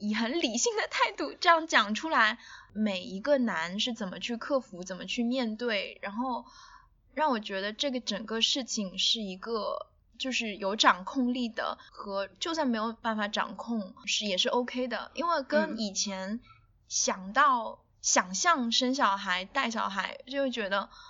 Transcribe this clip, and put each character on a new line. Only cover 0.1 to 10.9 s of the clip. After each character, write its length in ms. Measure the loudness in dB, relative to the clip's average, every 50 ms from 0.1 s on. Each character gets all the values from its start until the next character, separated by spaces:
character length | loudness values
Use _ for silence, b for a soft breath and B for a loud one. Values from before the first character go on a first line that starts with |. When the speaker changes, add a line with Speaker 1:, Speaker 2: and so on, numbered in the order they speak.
| 0
Speaker 1:
很 260 | 0 0 0 0 0
理 180 | 0 0 0
性 180 | 0 0 0 0
的 80 | 0 -2 -2
态 220 | 0 2 2 0 2
度 200 | -2 -4 -6 -4 2
这 100 | 6 6
样 160 | 6 6 4
讲 300 | 4 4 4 4 4 0
出 140 | -2 -2 2
来， 280 | 4 4 4 4 2 0 B B B B B B -4
每 280 | 0 0 0 0 -2
一 200 | -4 -6 -8 -4
个 160 | 2 2 4
难 420 | 4 4 2 0 -2 -2 -2 -2 -2
是 140 | -2 -2 -2
怎 160 | -4 -6 -6
么 100 | -6 -6
去 160 | -6 -6 -6
克 240 | -6 -2 0 0 0
服， 240 | 0 -4 -10 -12 -10
怎 140 | -10 -10
么 80 | -10 -8
去 180 | -6 -2 -2 0
面 320 | 0 0 0 -2 -2 -4
对， 420 | -4 -2 -2 0 -2 -2 -4 -8 -10
然 100 | -10 -8
后 340 | -6 -4 -4 -4 -4 -6 B B B B B B B B B B _ _ _ _ _
让 180 | 0 2 2
我 80 | 2 0
觉 220 | -2 -4 -6 -4
得 100 | -4 -4
这 200 | -4 -2 -2 -2
个 80 | -2 -2
整 240 | -4 -4 -6 -6 -6
个 160 | -4 -2 0
事 240 | 0 0 0 -2 -2
情 340 | -4 -4 -4 -4 -4 -2 0
是 220 | 2 2 2 2
一 160 | 0 -4 -8
个 500 | -8 -6 -4 -4 -2 -2 -2 -4 -6 -8 -12 _ _ _ _ _
就 140 | -8 -4 -2
是 240 | -2 -2 -2 -2 -4
有 200 | -2 -2 -2 2
掌 300 | 6 6 6